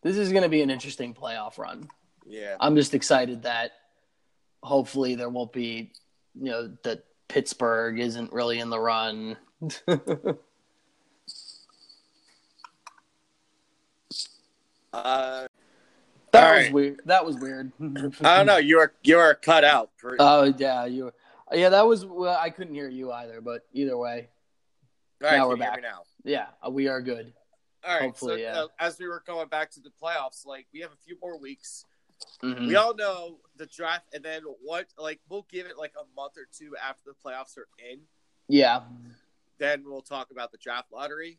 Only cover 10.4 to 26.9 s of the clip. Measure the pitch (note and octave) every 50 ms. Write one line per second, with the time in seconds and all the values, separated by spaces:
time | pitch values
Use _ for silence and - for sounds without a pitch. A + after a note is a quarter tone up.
10.4 | _ _ _ _ _ _ _ _ _ _ _ _ _ _ _ _ _ - - -
11.4 | - - - - _ _ _ _ _ _ - _ _ _ _ _ _ _ _ _
12.4 | _ _ _ _ _ - _ _ _ - _ _ _ _ _ _ _ _ _ _
13.4 | _ _ _ _ _ _ _ _ _ _ _ _ _ _ - - - - _ _
14.4 | _ _ _ _ _ _ _ _ _ _ - - - B2+ C3 C3+ C3 C3 C3 C3
15.4 | C3 C3 _ _ _ _ _ _ _ _ _ _ _ _ _ _ _ _ - -
16.4 | D3+ E3 D#3+ D3+ C3 A#2+ C3+ C#3+ C#3+ C#3+ C#3+ - - D#3 F3+ F#3+ E3+ E3 D3 B2
17.4 | C3 C3+ C3+ C3 C3 C3 - _ D3+ D3+ C#3 C#3 C3+ C#3+ C#3 - D#3 E3 F3 F#3+
18.4 | G3 G3+ G3+ F3 D3 C#3+ D#3+ E3 D#3+ D3+ _ _ _ - D#3+ E3+ E3+ D#3 C#3+ -
19.4 | - - E3 D#3+ D3 C#3+ D3 B2+ A2 - _ _ - B2 B2+ B2 C#3+ C#3+ D3 D3
20.4 | C#3+ C#3 C3+ C3 C3+ C3+ C3 B2+ B2 B2 B2+ B2+ C3 B2 - _ _ _ _ _
21.4 | _ - - E3 F3 F#3 F#3 G3 G#3+ A3+ A#3 G#3 F3+ F#3+ F3+ F3 F3+ F3+ F3+ E3
22.4 | E3 E3+ E3 - F#3 E3+ D3+ C#3+ C#3+ C3+ B2+ B2+ C3 B2+ A#2+ A#2+ A#2+ A#2 A2+ A2+
23.4 | A2+ A#2+ A#2+ A#2 _ _ _ C#3 C#3+ C3+ B2+ A#2+ A#2+ A#2+ A#2+ A#2+ A#2 _ _ _
24.4 | _ _ _ _ _ _ _ _ _ _ _ _ _ _ _ _ C#3+ D3+ D#3 C#3
25.4 | C3+ B2+ B2 A#2 A2+ A2+ G#2+ A#2 B2 A#2 G#2 F2+ F2 _ _ _ _ - C#3+ C3
26.4 | G#2+ F#2+ - _ - B2+ C3 C#3 C#3 C3+